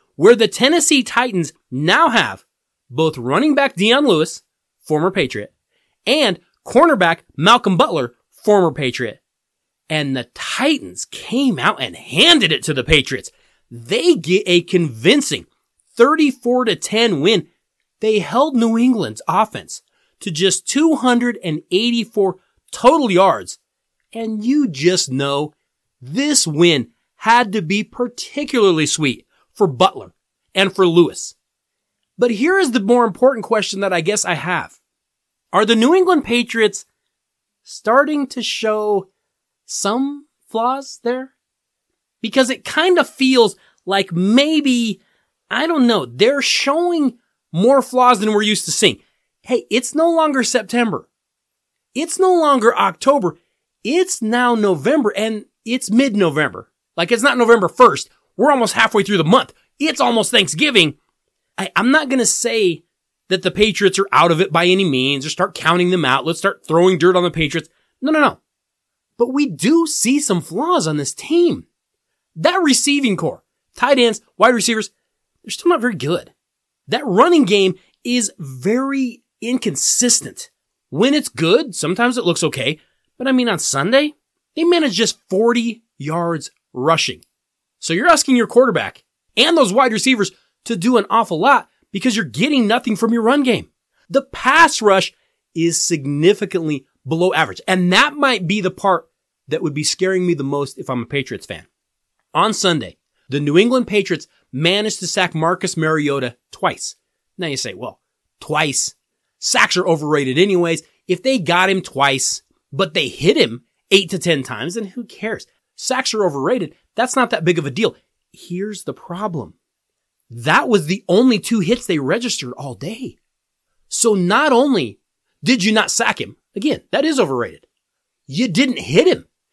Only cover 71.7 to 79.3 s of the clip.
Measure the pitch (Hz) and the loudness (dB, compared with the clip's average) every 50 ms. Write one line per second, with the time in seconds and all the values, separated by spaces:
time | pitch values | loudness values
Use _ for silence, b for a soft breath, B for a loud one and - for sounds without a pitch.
71.7 | _ _ _ _ _ _ _ _ _ _ _ _ _ 156 165 330 359 381 339 285 | _ _ _ _ _ _ _ _ _ _ _ _ _ -2 -2 0 0 2 2 2
72.7 | 247 - - 285 285 285 269 226 185 - 160 135 90 - _ _ _ _ _ _ | 2 2 2 0 0 0 0 0 -2 -2 -4 -6 -6 -8 _ _ _ _ _ _
73.7 | _ - 240 269 285 262 240 233 214 - - _ _ - 208 254 247 226 - 233 | _ -2 0 2 4 4 4 2 0 -4 -10 _ _ 4 4 4 4 2 0 -2
74.7 | 226 214 - - _ _ _ _ _ _ _ _ _ _ _ 208 - - - 349 | -2 -2 -4 -8 _ _ _ _ _ _ _ _ _ _ _ -14 -12 -2 0 2
75.7 | 359 254 226 247 196 135 131 147 - - - - _ _ _ _ _ _ _ _ | 2 2 0 -2 -4 -4 -4 -4 -4 -6 -6 -12 _ _ _ _ _ _ _ _
76.7 | _ _ _ - 214 247 302 240 175 208 285 349 349 311 240 175 208 202 190 190 | _ _ _ -6 -4 -4 -2 0 4 4 4 6 6 4 4 4 4 4 2 2
77.7 | 185 b b b b b _ 240 240 247 208 - - - 156 131 131 123 127 196 | 0 b b b b b _ -2 -2 0 -2 -4 -8 -12 -16 -14 -14 -6 -2 -2
78.7 | 233 254 269 277 277 269 262 240 - _ _ _ | -2 0 -2 -2 -2 -4 -4 -4 -6 _ _ _